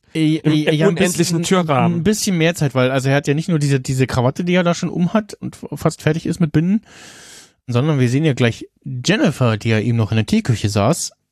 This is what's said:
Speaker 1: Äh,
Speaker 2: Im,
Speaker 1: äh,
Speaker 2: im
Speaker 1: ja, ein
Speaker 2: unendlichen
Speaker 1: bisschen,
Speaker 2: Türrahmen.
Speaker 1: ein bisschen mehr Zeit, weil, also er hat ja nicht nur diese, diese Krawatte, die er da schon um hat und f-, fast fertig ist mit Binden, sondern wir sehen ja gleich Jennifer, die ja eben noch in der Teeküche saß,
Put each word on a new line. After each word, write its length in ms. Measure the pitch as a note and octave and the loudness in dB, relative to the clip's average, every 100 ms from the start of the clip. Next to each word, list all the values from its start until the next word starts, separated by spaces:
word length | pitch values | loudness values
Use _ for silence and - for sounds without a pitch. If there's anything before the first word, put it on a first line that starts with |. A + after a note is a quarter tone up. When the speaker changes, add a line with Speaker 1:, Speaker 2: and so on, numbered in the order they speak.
| _ | _
Speaker 1:
Äh, 220 | D#3+ D#3 D#3 | -2 0 0
Speaker 2:
Im, 160 | D#3 | 0
Speaker 1:
äh, 100 | D3+ | 0
Speaker 2:
im 100 | D3+ | 2
Speaker 1:
ja, 120 | D#3 G3 | 2 2
ein 80 | F3 | 2
Speaker 2:
unendlichen 420 | F#3+ D#3 E3+ E3+ | 0 0 0 0
Speaker 1:
bisschen, 40 | |
Speaker 2:
Türrahmen. 580 | E3+ F#3+ D#3+ C3+ A#2+ E3+ | 0 0 2 2 2 0
Speaker 1:
ein 40 | |
bisschen 320 | E3+ G#3+ G#3+ F3 | 0 0 0 0
mehr 180 | D#3+ | 0
Zeit, 200 | E3+ C#3+ | 0 -2
weil, 160 | C3 B2+ | 0 0
also 180 | C3+ C3+ | 2 2
er 80 | C#3 | 0
hat 100 | C#3+ | 0
ja 80 | |
nicht 140 | C#3+ E3 | -2 0
nur 100 | D#3+ | 0
diese, 220 | C#3+ C#3 | 0 0
diese 260 | C3 C3 B2+ | 0 0 0
Krawatte, 380 | C3 B2 - | 2 0 0
die 100 | F3 | 0
er 100 | F3+ | 0
da 100 | F3 | 0
schon 160 | E3+ F3+ | -2 -4
um 240 | - F3 | -2 0
hat 180 | A3 G#3 | -2 -4
und 220 | - - - | -10 -14 -12
f-, 220 | - C#3+ | -12 -4
fast 220 | D#3+ - | -4 -2
fertig 240 | D3+ D#3+ D#3 | -2 -2 -2
ist 140 | E3+ | -2
mit 120 | D#3+ | 0
Binden, 300 | D3+ F3 A3 - - - - - - - _ - | 0 2 0 -4 -20 -20 -20 -20 -20 -20 _ -4
sondern 320 | A#2+ D3+ C#3+ | -2 2 2
wir 100 | B2 | 2
sehen 140 | C#3 | 2
ja 100 | D#3+ | 0
gleich 340 | B2+ A#2 - - _ | 2 0 -2 -12 _
Jennifer, 720 | C#3+ B2+ B2 G#3+ A#3+ - A#2+ G#2+ | -12 -6 -2 2 2 2 0 0
die 140 | A#2 | 0
ja 80 | A2 | 0
eben 180 | A2 A#2 | 2 0
noch 140 | G#2+ | 0
in 40 | A2 | 0
der 100 | G#2 | 0
Teeküche 420 | A3 - G#2+ G2+ | 0 0 -2 0
saß, 440 | G#2 G#2+ F3 - _ _ | 2 2 0 -4 _ _